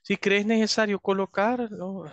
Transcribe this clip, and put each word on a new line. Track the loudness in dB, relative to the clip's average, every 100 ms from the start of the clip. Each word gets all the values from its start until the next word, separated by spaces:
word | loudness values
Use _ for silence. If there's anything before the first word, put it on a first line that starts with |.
si | -4 -2
crees | 2 2 2
necesario | 2 2 2 0 0
colocar, | 0 0 -2 0 0 0 -4
¿no? | -8 -10 -10 -12